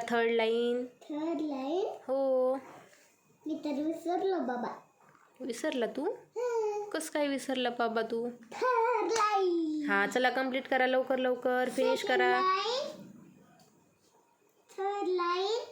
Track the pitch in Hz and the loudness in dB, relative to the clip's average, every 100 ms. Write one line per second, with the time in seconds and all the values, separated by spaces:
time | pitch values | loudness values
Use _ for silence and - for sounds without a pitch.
0 | 233 233 226 233 220 233 240 247 247 - | 2 2 2 2 2 2 0 -2 -4 -10
1 | - 294 311 339 311 269 269 349 427 - | -10 -6 -4 -2 -4 -4 -2 -2 -2 -4
2 | - 269 269 262 254 262 - - - - | -2 0 2 2 2 0 -4 -18 -20 -20
3 | - _ _ _ 311 311 302 269 311 320 | -20 _ _ _ -8 -6 -4 -2 -2 -2
4 | 330 349 392 359 247 240 226 - - _ | -2 -2 0 0 -2 -4 -6 -8 -16 _
5 | - - _ - 254 233 311 277 220 220 | -20 -20 _ -10 -8 -4 -2 0 -2 -2
6 | 320 494 - 427 494 466 427 415 415 330 | -4 -4 -8 -4 -2 0 0 -2 -4 -4
7 | 311 311 294 277 262 262 247 240 233 220 | -4 -2 0 -2 -2 -2 -2 0 0 0
8 | 226 233 240 240 - - 494 494 453 453 | -2 -2 -4 -8 -14 -2 2 4 4 2
9 | 349 453 427 403 381 339 320 311 294 302 | 0 2 2 2 2 2 0 -2 2 2
10 | 302 262 254 254 262 254 262 262 254 262 | 4 4 2 2 0 -2 0 2 4 2
11 | 247 262 254 254 254 254 254 240 254 262 | 2 2 2 0 0 0 0 2 2 2
12 | - 254 - - 370 381 415 508 605 - | 2 4 4 4 4 2 0 -2 -4 -10
13 | - - - - - - - _ _ _ | -16 -20 -20 -20 -20 -20 -20 _ _ _
14 | _ _ _ _ _ _ _ - 392 403 | _ _ _ _ _ _ _ -6 -4 -2
15 | 370 370 339 359 381 466 - | 0 0 0 0 0 -2 -4